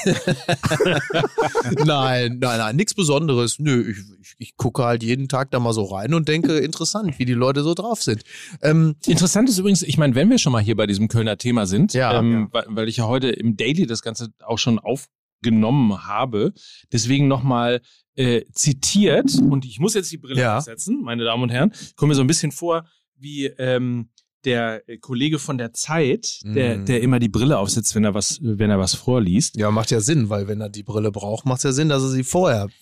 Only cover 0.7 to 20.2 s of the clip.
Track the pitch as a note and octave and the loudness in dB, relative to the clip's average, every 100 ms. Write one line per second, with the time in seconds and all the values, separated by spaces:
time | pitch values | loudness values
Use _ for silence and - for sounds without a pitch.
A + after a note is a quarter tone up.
0.7 | D#3 F#3 D3+ - D#3+ G#3+ - D3+ A4+ B2 | 0 0 0 -2 -2 -2 -2 0 0 -2
1.7 | C3+ D3+ C#3+ C3 B2+ A#2+ B2 B2+ A2+ A2 | 0 2 2 2 0 0 -2 -2 0 0
2.7 | C3+ G#3+ - E3 C#3 E3 B2 A#2+ - D3+ | 0 0 0 2 2 2 2 0 -2 0
3.7 | B2 A#2 G2+ G2 G2 - _ A2 _ B2 | 2 0 -6 -12 -20 -20 _ -20 _ -4
4.7 | B2+ A#2+ A#2 A2+ B2+ C3+ C3 C3+ B2+ A#2+ | 0 0 0 0 -2 -2 -4 -2 0 0
5.7 | A2 G2 F#2+ A2 E3 D3+ D#3 - D#3 D3 | -2 -4 -4 -2 0 0 0 2 0 0
6.7 | - D#3+ G#3 G#3 C#3 B2+ A#2+ B2+ C#3 D3 | -4 -4 -4 -4 -4 -2 2 2 2 0
7.7 | E3+ G#3+ A3 - G#2+ - - - - D3 | -2 -4 -4 -2 -2 -4 -20 -18 -4 2
8.7 | D#3+ D#3+ D3 - D#3+ F3 G3+ C4 F#3+ G3 | 4 4 2 0 2 2 2 2 2 2
9.7 | F#3 E3+ C3+ D3 B2 F#3 B3+ D#3 A#2+ G#2 | 2 2 2 2 4 4 4 4 2 2
10.7 | G#2+ G#2+ G2 A2 A#2 A2 G2+ A#2+ A#2+ G2 | 2 2 2 2 0 0 -2 0 0 2
11.7 | G2 G#3 B2+ B2+ A#2+ A#2 A2+ G#2 A#2 G#2+ | 2 2 2 2 2 2 2 0 -4 -4
12.7 | A2 A2+ A2+ A2 B2+ B2+ G#2+ A2 G#2 A#2+ | -4 -4 -2 0 0 0 0 -2 0 0
13.7 | D#3+ C#3+ A2+ A#2 A2 A#2 _ G#2+ A2+ - | 0 0 -2 -6 -10 -12 _ -6 -2 0
14.7 | A2+ F2+ C3+ - _ _ _ A#2+ A2+ G#2+ | 0 0 -6 -6 _ _ _ 0 2 4
15.7 | C#3+ A#2 F#2+ G2 G#2 C3 G#2 C#3 G3+ - | 4 2 0 -4 -4 -2 0 -2 -4 -20
16.7 | - _ A#2+ A#2 C#3 C#3+ C3+ C3 A#2+ A#2+ | -20 _ -4 0 2 2 2 0 0 0
17.7 | B2 - _ _ - B2+ A#2 - - D3 | -2 -4 _ _ -2 0 0 -2 -2 0
18.7 | C#3 - G3 G3 D#3 C#4 - C#3+ C#3 C3 | 0 0 2 4 4 2 2 2 2 -4
19.7 | G#2+ F#3 G#3+ E3 D#3 | -2 -2 0 -4 -12